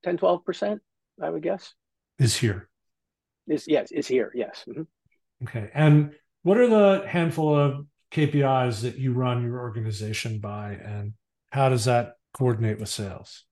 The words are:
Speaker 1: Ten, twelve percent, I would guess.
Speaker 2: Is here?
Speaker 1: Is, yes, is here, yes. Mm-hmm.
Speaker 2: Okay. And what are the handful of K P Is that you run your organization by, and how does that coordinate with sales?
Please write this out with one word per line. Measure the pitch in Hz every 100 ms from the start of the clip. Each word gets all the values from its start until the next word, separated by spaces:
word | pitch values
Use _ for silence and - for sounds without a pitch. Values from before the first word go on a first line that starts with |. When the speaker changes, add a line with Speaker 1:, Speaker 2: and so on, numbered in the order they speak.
Speaker 1:
Ten, | 180 175
twelve | 185 175
percent, | - 175 202 214 _ _ _ _
I | 160
would | 165
guess. | 170 190 - _ _ _ _ -
Speaker 2:
Is | 123 -
here? | 117 95 - _ _ _ _ _ _ _ -
Speaker 1:
Is, | 151 -
yes, | 147 -
is | 156 -
here, | 127 104
yes. | 120 110 - -
Mm-hmm. | 117 160 _ _ _ _ _
Speaker 2:
Okay. | 123 120 104
And | 143 151 151 147 - _ _
what | 170 214
are | 247
the | 214 202 196 -
handful | 175 165 - 156 147
of | 143 139 - _ _
K | - 147
P | 147
Is | 135 131 127 104
that | 123 127
you | 131
run | 123 127 120
your | 120 123
organization | 120 113 110 101 107 107 113 110
by, | 104 104 104
and | 101 107 104 104 - _ _ _
how | 139 135
does | 127 113
that | 120 117 - _
coordinate | - 127 110 113 107
with | 104
sales? | - 98 - - - _